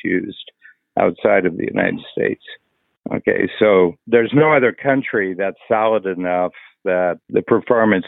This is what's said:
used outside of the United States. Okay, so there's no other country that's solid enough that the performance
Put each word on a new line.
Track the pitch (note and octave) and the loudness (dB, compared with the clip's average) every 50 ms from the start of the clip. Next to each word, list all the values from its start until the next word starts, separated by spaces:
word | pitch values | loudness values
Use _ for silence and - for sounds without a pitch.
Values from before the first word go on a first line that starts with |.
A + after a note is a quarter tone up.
used | - - F2+ F2+ F#2 - - - - - - _ - - _ _ _ _ - - | -4 -4 -2 -2 -4 -6 -12 -16 -20 -20 -20 _ -20 -20 _ _ _ _ -2 0
outside | G2+ F2+ - - - G#2+ G2+ F#2+ F2+ | 0 0 0 0 0 2 2 2 2
of | F2+ E2 | 0 -2
the | - - | -4 -6
United | - - G2+ - - - - - - | -4 -2 -2 -2 -2 -4 -6 -10 -10
States. | - - - - - - - - - - _ _ _ _ _ _ _ _ - - - | -6 -4 -4 -4 -4 -6 -12 -18 -20 -20 _ _ _ _ _ _ _ _ -10 -8 -8
Okay, | - - A2 F#2 F#2+ F#2+ F#2 - - | -4 -2 -2 -2 0 -2 -2 0 2
so | A2 G#2+ G2 F#2 F2+ F2 - - _ A2+ | 2 4 4 4 4 2 0 -6 _ 0
there's | A#2 A#2 A2+ G#2+ B2 | 2 2 2 2 2
no | D3 D#3 D#3 | 2 4 4
other | D3+ C#3 B2 A2+ | 4 2 2 0
country | - - - C#3 C3+ C3+ C3 - - A2 F#2+ F#2+ F#2 F2 | -2 -2 -2 0 0 0 -2 -2 -2 -2 -2 -2 -2 -4
that's | G2 G2 - - - - | -4 -4 -6 -6 -4 -2
solid | A#2 G#2+ A2 A2 A2 G#2 F#2+ | 0 2 2 2 0 0 -2
enough | F#2+ F2+ F2 F2+ F2+ F2+ F2+ F2+ E2+ - - - - _ _ - | -4 -6 -4 -4 -2 -2 -2 -2 -4 -6 -10 -20 -20 _ _ -4
that | F#2+ F#2 F2+ F2+ F2 E2 - _ - | -2 0 0 0 -2 -4 -6 _ -6
the | B2 G#2 | -4 -4
performance | - - A#2 G#2 - - B2 A2+ A2+ G#2+ G2+ F2+ - | 0 0 0 0 0 0 0 2 2 2 2 0 0